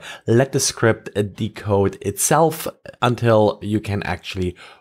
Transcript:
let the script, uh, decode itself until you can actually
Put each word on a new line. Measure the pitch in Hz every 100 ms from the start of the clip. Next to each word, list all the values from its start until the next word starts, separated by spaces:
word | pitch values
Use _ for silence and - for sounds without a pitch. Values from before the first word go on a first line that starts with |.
| - - -
let | 117 135
the | 139
script, | - - 117 110 - -
uh, |
decode | 101 - 101 - 104 101 98 -
itself | 98 - - 151 165 160 - - - -
until | 123 117 117 110 104 -
you | 101 107
can | 101 101
actually | - 87 - 95 90 - - -